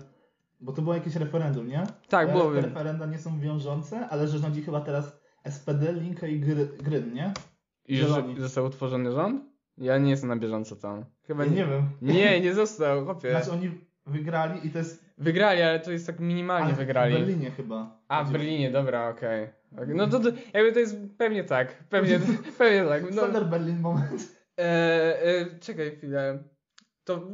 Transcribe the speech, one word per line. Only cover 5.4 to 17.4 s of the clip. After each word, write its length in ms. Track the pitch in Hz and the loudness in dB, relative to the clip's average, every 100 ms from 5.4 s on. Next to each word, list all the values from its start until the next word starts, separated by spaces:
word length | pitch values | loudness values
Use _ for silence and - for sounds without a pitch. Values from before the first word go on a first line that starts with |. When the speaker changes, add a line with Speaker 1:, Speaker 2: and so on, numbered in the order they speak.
Speaker 1:
S 140 | 147 143 | -12 -8
P 140 | - | -2
D, 180 | 143 156 | 0 0
Linke 380 | 175 170 175 160 | 0 -4 -6 -4
i 100 | 151 | -2
Gry-, 420 | 143 147 143 - | 0 0 0 -4
Gryn, 320 | 143 147 117 | -2 -2 -2
nie? 180 | 123 180 196 - _ _ _ - | -4 -4 -6 -10 _ _ _ -4
Speaker 2:
I 80 | 131 | 0
że 100 | 143 | 2
Speaker 1:
Zieloni. 340 | 147 127 127 | 2 -2 -4
Speaker 2:
został 240 | 131 135 | -4 -2
utworzony 480 | 131 135 131 127 123 | -2 -2 -4 -2 -2
rząd? 300 | 131 190 277 - _ _ - | 0 -2 -2 -8 _ _ -6
Ja 200 | 131 135 | 0 4
nie 120 | 139 | 4
jestem 180 | 135 127 | 2 0
na 80 | 117 | -2
bieżąco 400 | 110 110 107 101 | -2 -4 -6 -10
tam. 280 | 101 104 131 _ - | -10 -10 -12 _ -8
Chyba 180 | 147 | -2
Speaker 1:
Ja 60 | 147 | 2
Speaker 2:
nie. 60 | 185 | 2
Speaker 1:
nie 100 | 165 | 2
wiem. 220 | 139 143 - | 0 0 -2
Speaker 2:
Nie, 380 | 127 170 208 185 | 2 4 6 4
nie 140 | 180 | 4
został, 500 | 190 214 214 151 143 | 2 0 0 0 0
chłopie. 260 | 139 175 127 | -2 -4 -2
Speaker 1:
Znaczy 200 | 156 180 | 0 0
oni 180 | 175 180 - - _ - | -2 -4 -6 -14 _ -8
wygrali 600 | 147 151 170 160 180 156 | -6 -2 -2 -2 -4 -6
i 40 | |
to 80 | 165 | -4
jest 280 | 165 - _ - | -6 -10 _ -4
Speaker 2:
Wygrali, 440 | 151 170 208 180 | 0 4 4 6
ale 180 | 165 160 | 4 2
to 120 | 165 | -2
jest 140 | 170 170 | -6 -6
tak 140 | 170 | -4
minimalnie 460 | 170 175 175 180 156 | -2 -2 0 0 0
Speaker 1:
Ale 80 | 139 | 0
Speaker 2:
wygrali. 380 | 131 131 120 | 0 2 4
Speaker 1:
w 40 | 160 | 4
Berlinie 320 | 185 175 | 2 0